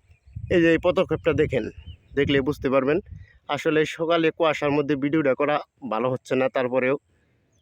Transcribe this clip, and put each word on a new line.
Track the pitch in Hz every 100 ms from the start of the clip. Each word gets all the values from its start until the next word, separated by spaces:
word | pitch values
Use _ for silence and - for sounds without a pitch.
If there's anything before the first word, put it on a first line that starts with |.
| _ _ _ - -
এই | 185
যে | 165
এই | 160
পদক্ষেপটা | 175 180 160 160 165
দেখেন, | 143 151 127 107 - - - _ 139
দেখলে | 143 139
বুঝতে | 135 143 135
পারবেন। | 131 131 170 - - - _ -
আসলে | 143 165 156 156
সকালে | - 165 170 160
কুয়াশার | - 160 143 147
মধ্যে | 147 143 143
ভিডিওটা | 143 160 139 127
করা | 143 147 - _ 120
ভালো | 110 127
হচ্ছে | 127 - 131
না, | 131
তারপরেও | 139 123 127 127 143 _ _ _ _ _ _